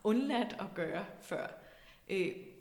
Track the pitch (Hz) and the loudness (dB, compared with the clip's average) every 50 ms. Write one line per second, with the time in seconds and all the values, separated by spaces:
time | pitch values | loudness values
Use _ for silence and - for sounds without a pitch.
0 | - 214 226 254 277 285 262 240 240 240 - - 196 190 - 180 165 156 - 175 | 4 4 6 6 4 4 4 2 2 0 -2 -4 -6 -6 -2 -2 -2 0 0 -2
1 | 202 - - - - - 170 - - - - - - - - - - - - - | -4 -4 -10 -14 -8 -4 -4 -4 -4 -6 -8 -12 -18 -20 -20 -20 -20 -20 -20 -20
2 | - - 190 190 175 - - - - - - - | -6 -4 0 0 0 0 -2 -6 -12 -14 -16 -10